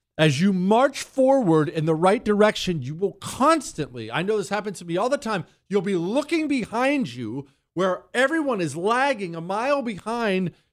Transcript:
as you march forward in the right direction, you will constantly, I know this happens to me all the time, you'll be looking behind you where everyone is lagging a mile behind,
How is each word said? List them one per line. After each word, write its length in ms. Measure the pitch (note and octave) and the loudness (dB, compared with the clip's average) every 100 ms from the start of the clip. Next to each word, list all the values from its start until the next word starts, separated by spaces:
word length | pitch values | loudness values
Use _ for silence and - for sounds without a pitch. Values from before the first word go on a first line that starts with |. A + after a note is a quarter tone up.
| _ - | _ 2
as 240 | D#3 C3+ | 2 4
you 120 | G3 | 2
march 480 | F#3 F#3 A3+ C#4 - | 2 4 4 2 0
forward 680 | - C4+ C4 C#4 F#3+ D#3 D3+ | -6 2 4 4 4 4 2
in 160 | E3 D#3 | 0 0
the 100 | D#3+ | 2
right 280 | F#3 A3+ | 2 2
direction, 580 | G#3 G3+ G#3 G#3 F#3+ E3 | 2 4 4 2 -2 -4
you 120 | B2+ | -6
will 200 | D#3+ G3 | -4 -6
constantly, 1000 | - - - D4 E4 - - B2+ B2 G#2+ | -6 -10 0 2 2 0 -8 -10 -10 -6
I 100 | C3 | -4
know 160 | F#3+ G#3+ | -2 -2
this 120 | G3 | -2
happens 300 | G#3 G#3 E3 | -4 -6 -10
to 60 | F3 | -6
me 120 | F3 | -2
all 120 | A#3+ | 0
the 80 | C#4+ | -2
time, 280 | A3+ G3 - _ - | -2 -4 -6 _ -4
you'll 140 | G3 | -2
be 140 | G3+ F3+ | 0 -2
looking 520 | F3 C4 D4 E4 D#4 | -2 -2 0 -2 0
behind 680 | C4+ F#3+ A3 C4+ D4 D#3 | -2 -2 0 0 0 -2
you 340 | B2 A2 C3+ C3+ _ _ | -6 -8 -8 -12 _ _
where 300 | E3 F#3 F3+ - | -2 0 -2 -4
everyone 480 | A#3 C4+ D#4+ C#4+ G#3 | 0 0 0 -2 -2
is 140 | D#3+ D#3 | -4 -2
lagging 600 | G3 A#3+ C#4+ A3 F3+ E3 | 0 2 0 -2 -6 -8
a 60 | |
mile 400 | E3+ G#3 C4 C#4+ | -6 -4 -2 -2
behind, 680 | A#3 F3+ G#3+ A#3 A3 F#3 F3 - _ | -4 -8 -6 -4 0 0 -2 -8 _